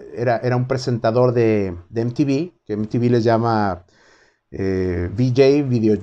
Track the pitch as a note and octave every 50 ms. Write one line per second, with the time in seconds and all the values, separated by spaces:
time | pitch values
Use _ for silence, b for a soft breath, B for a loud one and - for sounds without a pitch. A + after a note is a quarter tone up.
0 | - - - E2+ A#2+ A#2+ A#2 A2 A#2+ B2 B2+ B2+ B2+ B2+ C3 B2+ - C#3 B2 A2
1 | - A2+ A2+ B2 B2 B2+ A#2 B2 A#2 A2+ A2 G#2 G2 F#2+ F2+ F2 - - A2 A2+
2 | A#2 A#2+ B2 - D3+ C#3 C3+ C#3 E3+ F3+ _ _ _ - G#2+ G#2 G#2+ G#2+ - B2
3 | A#2+ A#2+ A#2+ A#2+ A2 A#2 A#2 A2+ A#2 A#2 A2+ G#2+ G#2 G2 F2+ F2 - b b b
4 | b b b b b b b b b - - - G2 F#2+ F#2+ F#2+ F#2 F#2 F2 F2
5 | F2+ F2 - G#2+ B2+ C3 B2 C3+ C3+ C3+ C#3 D3 C#3+ C3 A#2+ A#2 A2 G#2+ G#2+ G2